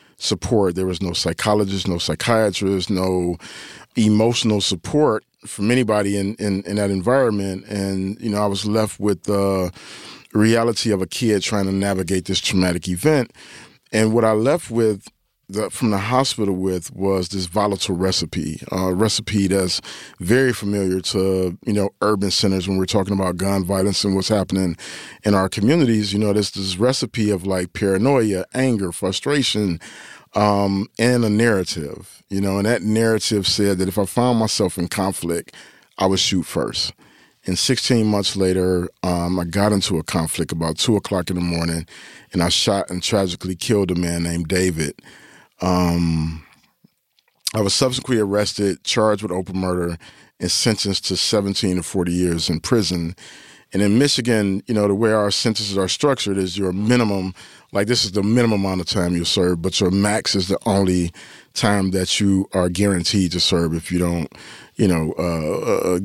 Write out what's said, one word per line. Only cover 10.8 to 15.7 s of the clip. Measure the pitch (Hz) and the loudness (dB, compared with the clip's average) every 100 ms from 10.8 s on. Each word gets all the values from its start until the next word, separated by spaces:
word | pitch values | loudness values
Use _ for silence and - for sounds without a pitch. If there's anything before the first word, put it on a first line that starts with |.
| 117 | 0
of | 101 | 0
a | 92 | -2
kid | - 120 104 | -2 0 0
trying | - 104 95 | 0 -2 0
to | |
navigate | 98 101 95 87 95 | 0 0 -2 -2 -2
this | 85 95 | -2 -4
traumatic | - 95 92 87 90 | 0 2 2 0 -4
event. | 87 147 151 120 - - - - _ _ | -2 2 2 0 -8 -20 -20 -20 _ _
And | 107 110 | 0 2
what | 113 | 4
I | 113 | 4
left | 107 120 165 - | 4 2 0 -2
with | 117 113 101 - - _ _ - | 0 0 0 -8 -20 _ _ -10
the, | 98 | -6
from | 101 | -6